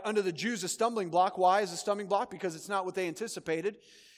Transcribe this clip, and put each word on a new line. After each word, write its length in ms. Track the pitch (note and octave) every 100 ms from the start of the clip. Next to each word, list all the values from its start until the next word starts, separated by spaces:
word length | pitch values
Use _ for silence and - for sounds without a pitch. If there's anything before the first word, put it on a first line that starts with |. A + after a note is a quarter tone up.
unto 160 | G#3 G#3+
the 120 | F#3+
Jews 300 | D#3 G3+ A3+
a 60 | F3
stumbling 400 | - A3+ A3+ F3+
block." 300 | E3+ F#3+ F#3
Why 240 | F3+ G3
is 100 | G3
a 60 | E3+
stumbling 300 | - G3+ G3
block? 220 | G3 A#3+
Because 240 | F#3 F#3
it's 140 | D#3+ F#3
not 160 | G3+
what 100 | F#3
they 140 | F#3+ F3+
anticipated. 720 | D#3 A3 F#3 D3+ D#3+ F#3+ G#3 - - -